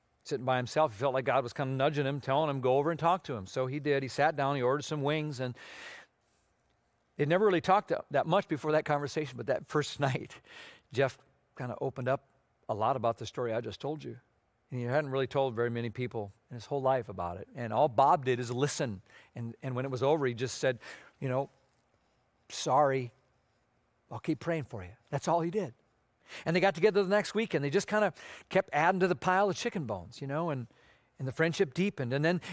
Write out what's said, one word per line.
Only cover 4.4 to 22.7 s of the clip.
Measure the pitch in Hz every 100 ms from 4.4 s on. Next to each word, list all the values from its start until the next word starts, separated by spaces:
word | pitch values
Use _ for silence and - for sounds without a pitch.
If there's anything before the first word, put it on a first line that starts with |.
| 139 143
he |
ordered | 123 143
some | - 151
wings, | 139 156 151 127
and | 127 120 - - - - - _ _ _ _ _ _ _ _ _ _ -
they'd | 147
never | 175
really | 214 180
talked | - 196 -
that, | 156 -
that | 143 160
much | 185 -
before | 147 156
that | 151 151
conversation, | 147 143 - 147 123
but | 110
that | 131 -
first | 151 143 -
<laughs> |
night, | 139 131 - - - - - - _
Jeff | 113 135 - _ _ _ -
kinda | 127 -
opened | 135 127 123
up | 139 _ _ _ _ -
a |
lot | 107 110 120
about | 113 113
the | 113
story | - 120
I | 110
just | 117 98
told | 143 156
you. | 135 117 _ _ _ _ _
And | 127
he | 120
hadn't | 139 147
really | 131 131
told | 143 135
very | 113 120
many | 117 117
people | 107 123 117 101 - _
in |
his | 120 -
whole | 143
life | 131 131 113
about | 92 87 90
it. | -
And | 190 117
all | 113 147
Bob | 110 139 170 131
did | 123
is | 120
listen. | 120 139 - 143 95 - - -
And, | - 117 113
and | 135
when | 123 135
it |
was | 127
over, | 135 160 135
he |
just | 117 123 -
said, | 135 123 - - - _
you | 139
know, | 127 143 _ _ _ _ _ _ _ _ _ _
"Sorry, | - -